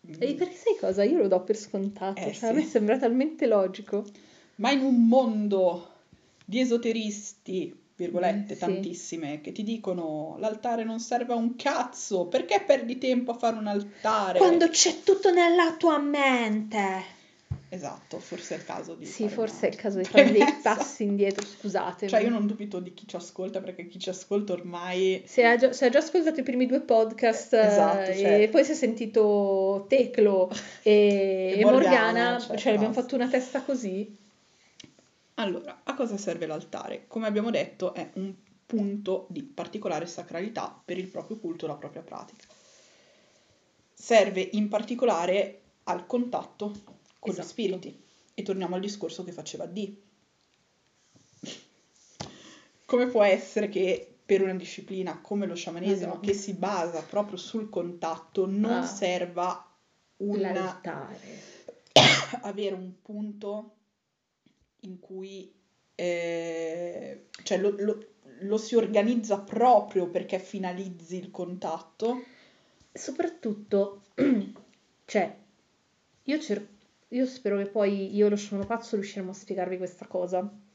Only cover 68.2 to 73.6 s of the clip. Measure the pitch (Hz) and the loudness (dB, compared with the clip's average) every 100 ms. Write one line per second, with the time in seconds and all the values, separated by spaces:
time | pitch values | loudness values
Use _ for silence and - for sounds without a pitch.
68.2 | - - 196 214 - 233 208 214 214 240 | -20 -12 -4 -4 2 2 4 2 2 0
69.2 | - 196 - 220 247 220 202 190 175 180 | 0 -4 -2 2 6 6 4 -2 -2 -4
70.2 | - 190 - 202 185 180 190 175 165 180 | -4 -6 -6 -8 -6 -8 -10 -14 -10 -10
71.2 | 180 - 175 185 170 165 - _ 226 254 | -10 -10 -10 -8 -8 -8 -12 _ -4 -4
72.2 | - - _ _ _ _ _ - - 262 | -10 -20 _ _ _ _ _ -14 -10 -4
73.2 | 339 - 226 208 | -4 -4 -8 -8